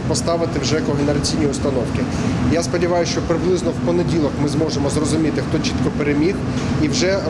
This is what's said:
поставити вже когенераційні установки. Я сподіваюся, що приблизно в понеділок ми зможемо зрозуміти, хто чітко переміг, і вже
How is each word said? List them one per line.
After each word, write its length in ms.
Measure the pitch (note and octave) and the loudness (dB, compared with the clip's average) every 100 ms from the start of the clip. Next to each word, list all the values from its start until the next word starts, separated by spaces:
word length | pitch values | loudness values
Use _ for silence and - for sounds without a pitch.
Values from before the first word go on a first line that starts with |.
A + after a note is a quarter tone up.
| C#3+ | 0
поставити 520 | D3+ - E3+ E3 D3 | -2 0 0 0 -2
вже 200 | C3+ D#3 | 0 0
когенераційні 680 | D#3 C#3+ C#3+ C#3+ - - D3 | 0 0 2 0 0 0 0
установки. 540 | B2+ D3 B2+ A2+ B2 A#2+ - - - B2+ | 0 0 0 -2 -2 -2 -2 0 0 2
Я 100 | D#3 | 2
сподіваюся, 500 | D#3+ F3 F3 F3 E3 | 0 0 2 2 0
що 80 | - | -2
приблизно 500 | - E3 E3 F#3 D#3+ | 0 0 2 2 0
в 160 | - E3+ | -2 0
понеділок 460 | F3 D#3+ D#3+ C#3+ B2 | 0 2 2 0 0
ми 60 | D3 | 0
зможемо 420 | D3+ D#3 C#3+ C#3+ | 0 0 0 0
зрозуміти, 520 | D3 D3+ D#3 D#3 C3 C3 | 0 0 2 2 0 -2
хто 100 | D#3+ | -2
чітко 320 | - - - D3 | 0 0 -2 0
переміг, 360 | D3 C#3+ E3 - - B2+ - - | 0 2 0 0 -2 -2 -2 0
і 60 | D3+ | 0
вже 300 | - F3+ G3 E3+ | 0 0 0 -2